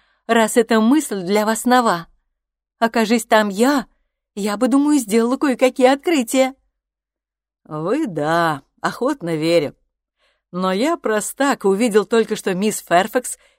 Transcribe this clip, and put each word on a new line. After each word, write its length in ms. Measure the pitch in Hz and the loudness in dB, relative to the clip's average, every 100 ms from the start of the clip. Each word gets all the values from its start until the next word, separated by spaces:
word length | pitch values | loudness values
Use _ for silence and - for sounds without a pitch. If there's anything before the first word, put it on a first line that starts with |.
| _ _ - | _ _ -2
раз 300 | 233 214 247 | 0 2 2
эта 240 | 226 226 | 2 2
мысль 420 | 220 302 285 202 | 4 2 0 -8
для 220 | 175 208 | -2 -2
вас 200 | 214 220 | 0 -2
нова. 420 | 247 254 233 170 165 _ _ _ _ _ _ - | 2 2 2 -2 -6 _ _ _ _ _ _ -4
Окажись 480 | 226 233 214 233 - | -2 0 0 0 2
там 220 | 220 208 | 2 2
я, 380 | 190 247 285 196 _ _ _ _ - | 0 0 0 -4 _ _ _ _ -8
Я 160 | 202 202 | -6 -2
бы, 120 | 247 | 0
думаю, 320 | 277 294 294 | 2 2 0
сделала 360 | 220 226 233 269 | 2 0 0 0
кое-какие 520 | 294 240 262 254 254 | -2 2 0 4 2
открытия. 680 | 277 - 320 233 262 262 269 _ _ _ _ _ _ _ _ _ _ | 2 0 -2 0 0 0 -2 _ _ _ _ _ _ _ _ _ _
«Вы, 420 | - 156 165 277 294 | -14 -8 -4 -2 -4
да, 560 | 156 147 170 170 143 _ _ | -4 -2 0 0 -2 _ _
охотно 540 | 180 - 247 285 170 | -8 -4 -4 -4 -4
верю. 400 | 160 160 170 139 - _ _ _ _ _ _ _ | -4 2 2 0 -8 _ _ _ _ _ _ _
Но 180 | 180 185 | -6 -4
я 260 | 190 285 339 | 0 -2 -2
простак, 680 | 226 214 - - 277 240 | -2 -4 -4 -4 -2 0
увидел 400 | 196 196 240 202 | 0 0 2 0
только, 320 | 196 226 214 214 | 0 -2 -2 -4
что 180 | 214 | -4
мисс 240 | 180 214 - | -2 -2 -4
Ферфакс 580 | - 170 202 254 - - _ | 0 0 2 -2 -6 -14 _